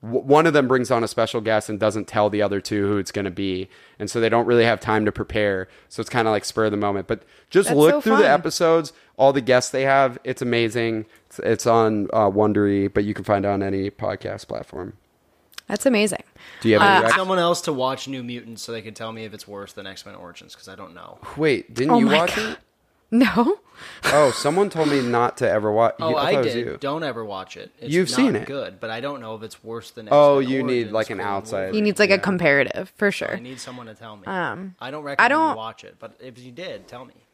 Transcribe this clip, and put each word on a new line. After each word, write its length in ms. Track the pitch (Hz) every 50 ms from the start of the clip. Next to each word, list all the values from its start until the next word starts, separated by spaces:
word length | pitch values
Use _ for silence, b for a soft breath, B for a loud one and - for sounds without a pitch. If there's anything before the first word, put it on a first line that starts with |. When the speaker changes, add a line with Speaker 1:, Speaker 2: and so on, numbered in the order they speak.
| -
Speaker 1:
w-, 200 | 110 117 123 -
one 220 | 135 139 151 165
of 80 | 165 151
them 140 | 147 135 123
brings 240 | 131 131 123 113
on 120 | 127 117 117
a 40 | 104
special 340 | - - 113 - - 120
guest 260 | 107 110 110 107 - -
and 100 | 110 98
doesn't 280 | 110 107 101 110 101 -
tell 220 | - 113 104 104
the 120 | 98 104 104
other 160 | 98 101 98
two 240 | - - 107 104 101 98
who 100 | 104 101
it's 140 | 92 -
gonna 200 | - 104 98 95
be. 380 | 87 95 101 95 92 92 95 - b b b b b b
And 120 | 107 104
so 80 | - 120
they 100 | 113 113
don't 160 | 110 117 117
really 200 | 117 120 120 113
have 140 | 117 113 107
time 260 | - - 110 110 107
to 60 | 104
prepare. 560 | 98 - 107 - - 110 107 101 98 95 95 - b b b b
So 120 | - -
it's 80 | 117 -
kinda 200 | - 123 113 110
like 140 | 107 104 -
spur 200 | - - - 110
of 60 | 107
the 60 | 104 104
moment. 300 | 104 101 98 98 90 -
But 160 | 117 - - b b b b b
just 200 | - 175 196 -
Speaker 2:
That's 80 | 160 139
Speaker 1:
look 120 | 151 160
Speaker 2:
so 100 | 185 294
Speaker 1:
through 160 | 269 220 220 -
the 60 | 202
Speaker 2:
fun. 80 | 151
Speaker 1:
episodes, 600 | 143 - 165 165 - - 175 165 165 165 156 139 b b b b b -
all 160 | 131 135 139
the 80 | 139
guests 280 | 120 113 127 127 127 -
they 120 | - 131 135
have. 340 | 135 135 139 135 131 120 131 _
It's 180 | - 131 -
amazing. 640 | 131 123 120 117 117 113 110 120 117 113 113 110 107 b b b b b
It's, 100 | - -
it's 280 | - 101 113 107 - 123
on, 400 | 113 113 113 110 110 107 101 - -
uh, 160 | 110 107 101
Wondery, 600 | 98 104 107 104 104 104 104 101 101 98 98 101
but 120 | - - 104
you 100 | 104 104
can 100 | - 98
find 220 | - 104 101 98
it 40 | 101
on 120 | 101 98
any 300 | 98 98 98 98 95 101
podcast 560 | - - 107 101 95 98 - 98 98 104 - _
platform. 460 | - - - _ - - 90 98 - _ _ _ _ _ _ _ _ _ _ _ _ - _ _
Speaker 2:
That's 180 | - - -
amazing. 380 | 277 247 208 208 214 - - - _ _ B B B B B
Speaker 1:
Do 80 | - 113
you 100 | 107 104
have 100 | - -
any 160 | 98 185 110
Speaker 2:
Uh, 20 | 113
Speaker 1:
rec- 60 | - 185
Speaker 3:
Someone 220 | 190 190 190 185
else 220 | 170 170 175 170
to 120 | - - 151
watch 340 | 127 127 131 135 127 - 131
New 160 | 135 131 120
Mutants 380 | 120 120 120 107 113 113 104 -
so 80 | -
they 100 | 117 113
can 120 | 101 110 104
tell 160 | - 113 113
me 140 | 110 113 110
if 80 | 107 98
it's 140 | 104 - -
worse 240 | 101 101 101 95 -
than 120 | - 98
X-Men 300 | 95 95 95 - 101 98
Origins, 400 | 92 90 87 87 - 90 85 -
'cause 120 | _ - -
I 80 | 95
don't 180 | 95 98 87 82
know. 240 | 87 85 92 - - - - - 143
Speaker 1:
Wait, 360 | 151 156 131 98 - _ -
didn't 180 | - 127 147
Speaker 2:
Oh 80 | 247 240
Speaker 1:
you 80 | 226 226
Speaker 2:
my 100 | - 156
Speaker 1:
watch 180 | 170 180 -
Speaker 2:
God. 160 | 208 214 220 233
Speaker 1:
it? 40 | - _ _ _ _ _ _ _ _ _ _ -
Speaker 2:
No. 460 | 233 262 214 175 202 240 269 403 - _ B B B B B B B B
Speaker 1:
Oh, 260 | - - 147 151 135
someone 380 | 117 - - 143 156 180 202 196
told 180 | - 165 156 151
me 120 | 143 139
not 360 | 127 120 120 117 120 117 - -
to 120 | 127 107
ever 220 | 95 107 104 107
wa-, 200 | 104 110 117 117 - -
Speaker 3:
Oh, 100 | 165 160
Speaker 1:
you, 40 | 156
I 60 | - - -
Speaker 3:
I 40 | 139
Speaker 1:
thought 0 |
it 120 | 139 123
was 80 | 113 110
Speaker 3:
did. 120 | 120 120
Speaker 1:
you. 120 | 117 - -
Speaker 3:
Don't 240 | - 139 143 160 165
ever 200 | 143 120 117 113
watch 320 | 107 98 95 92 - - -
it. 140 | 98 95 _ _
It's 140 | - 143 151
Speaker 1:
You've 160 | 175 185 -
Speaker 3:
not 60 | -
Speaker 1:
seen 200 | - 262 262 170 101
it. 100 | - -
Speaker 3:
good, 320 | 135 139 117 92 95 95
but 100 | - 113
I 120 | 113 113
don't 180 | 123 143 143 135
know 140 | 117 110 110
if 80 | 110 110
it's 180 | 107 - - _
worse 280 | 110 113 117 113 -
than 160 | - - 110 107
Speaker 1:
Oh, 280 | 139 147 147 143 143 139
Speaker 3:
X-Men 120 | 139 123 135
Speaker 1:
you 80 | 135 131
need, 100 | 127 127
Speaker 3:
Origins 200 | 120 117 107 104
Speaker 1:
like, 160 | 110 110 -
an 80 | 117 95
Speaker 3:
for 60 | 95
Speaker 1:
outside 500 | 101 101 98 95 - 113 98 95 95 -
Speaker 2:
He 80 | 214
needs, 180 | 208 208 196 -
like, 100 | 208 185
a 40 | 196
Speaker 3:
Wolverine. 60 | 190
Yeah. 40 | 196
Speaker 2:
comparative, 680 | 196 196 180 170 151 139 143 135 117 - - 190 - _
for 160 | _ 208 202
sure. 240 | - - - - -
Speaker 3:
I 40 | -
need 200 | 117 127 131 123
someone 260 | - - 123 123 120 113
to 80 | 110
tell 200 | _ 117 113 107 104
me. 80 | 92
Speaker 2:
Um, 500 | 190 190 185 170 139 107 143 190 190 180 _
Speaker 3:
I 120 | - 127
don't 120 | 135 156 147
Speaker 2:
I 20 |
Speaker 3:
recommend 240 | 143 139 - 214 240
Speaker 2:
don't 200 | 269 311 320 311
Speaker 3:
you 60 | 277 107
watch 260 | 110 113 110 - -
it, 120 | 98 90 _
but 140 | - 110 107 _
if 180 | - 131 120 120
you 120 | 123 127
did, 360 | 120 139 180 185 127 101 95 92
tell 160 | 120 123 131
me. 80 | 120 _ _ _ _